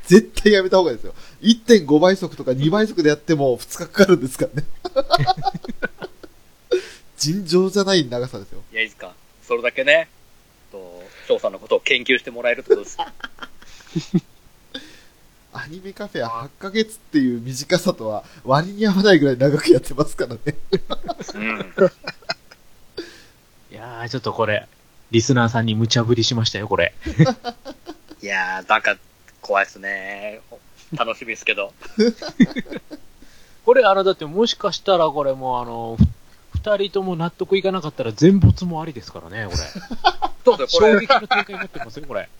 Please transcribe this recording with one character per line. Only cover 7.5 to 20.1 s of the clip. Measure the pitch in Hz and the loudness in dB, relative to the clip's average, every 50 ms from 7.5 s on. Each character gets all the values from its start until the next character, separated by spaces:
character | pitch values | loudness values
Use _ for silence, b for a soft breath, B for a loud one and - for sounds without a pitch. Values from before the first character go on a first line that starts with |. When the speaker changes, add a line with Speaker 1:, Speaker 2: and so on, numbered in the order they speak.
| 165 180 190 190 | 2 2 2 2
Speaker 1:
じ | 185 202 | 0 0
ゃ | 196 | 2
な | 196 196 | 2 2
い | 180 151 | 2 2
長 | 123 120 123 123 | 0 -4 -6 -6
さ | 127 127 104 | -6 -8 -14
で | 95 | -12
す | - | -10
よ。 | - 101 - - | -12 -12 -12 -10
Speaker 2:
い | 113 | -6
や、 | 110 | -6
い | 110 | -6
い | |
で | 110 _ | -6 _
す | _ | _
か。 | - 92 - _ _ _ _ _ _ | -18 -18 -18 _ _ _ _ _ _
そ | - 123 | -4 -4
れ | 120 | -2
だ | 117 123 | -2 -4
け | - - 131 | -2 -2 2
ね、 | 139 147 165 160 _ _ _ _ _ _ _ _ _ _ _ _ _ | 2 2 2 2 _ _ _ _ _ _ _ _ _ _ _ _ _
と、 | - 98 92 87 87 87 90 95 - - - | -20 -20 -18 -18 -20 -20 -20 -20 -20 -20 -2
翔 | - 123 107 | -2 -2 0
さ | - 107 | 0 -6
ん | 95 | -6
の | 95 | -6
こ | - | -4
と | - 117 | -2 -2
を | 101 | 0
研 | - - 135 123 120 | 2 2 0 0 2
究 | - 127 | 0 -2
し | 117 - | -2 -2
て | 139 | -8
も | 120 117 | -14 -6
ら | 120 120 | -4 -4
え | 120 | -4
る | 131 | -4
っ | 131 | 2
て | - | 0
こ | - | 0
と | 104 101 | 0 0
で | - | -12
す。 | - - | -10 -10
<laughs> | - - - - - - - - - - - - - - - - - - - 165 - - - 170 - _ _ _ _ - _ _ _ _ _ 262 B B B B B B B _ _ _ _ _ _ _ _ | -10 -10 -10 -16 -18 -18 -16 -18 -20 -20 -20 -20 -20 -20 -20 -20 -20 -10 -8 -8 -8 -2 -2 -2 -2 _ _ _ _ -20 _ _ _ _ _ -18 B B B B B B B _ _ _ _ _ _ _ _
Speaker 1:
ア | - 127 | -16 -14
ニ | 147 160 185 | -14 -16 -16
メ | 185 196 190 | -16 -18 -14
カ | - 202 | -14 -14
フ | 196 - | -10 -8
ェ | 160 | -6
は | 123 117 | -6 -6
八 | 113 113 120 139 _ _ | -6 -10 -10 -12 _ _
ヶ | 190 196 | -14 -6
月 | 190 220 220 220 - | -4 -4 -4 -4 -6
っ | - | -20
て | _ - - | _ -2 0
い | 151 131 127 120 | 0 0 0 -2
う | 117 | -4
短 | 113 131 131 127 147 - 180 | -8 -10 -10 -10 -2 0 0
さ | 170 - 196 - | 0 0 -2 -4
と | - 113 | -4 -6
は | 110 107 101 - B B B B | -8 -8 -8 -10 B B B B
割 | 117 131 147 165 185 | 0 0 0 0 -2
に | 202 202 220 | -4 0 0
合 | 214 185 | 2 2
わ | 190 190 | 4 6
な | 208 190 | 6 6
い | 160 | 6
ぐ | 143 | 6
ら | 139 131 | 4 2
い | |
長 | 120 180 - 139 | 4 2 2 2
く | 156 - - | 2 4 4
や | 339 - | 4 4
っ | |
て | - - - | 4 -2 -2
ま | - 151 | -2 -2
す | - | -2